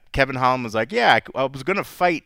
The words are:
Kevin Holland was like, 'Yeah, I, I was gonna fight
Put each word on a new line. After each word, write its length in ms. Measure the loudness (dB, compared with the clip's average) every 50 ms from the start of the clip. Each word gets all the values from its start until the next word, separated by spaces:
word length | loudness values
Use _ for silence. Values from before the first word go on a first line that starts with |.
| _ _ -2
Kevin 240 | 0 0 0 0
Holland 280 | 0 2 2 2 0 -2
was 100 | -4 -2
like, 160 | -4 -4 -2
'Yeah, 300 | -2 2 4 4 4 4 2 -2 -4
I, 40 | -4
I 60 | -4
was 180 | -4 -6 -6 -6
gonna 200 | -4 -4 -4 -4
fight 400 | -8 -4 -2 0 0 0 -2 -6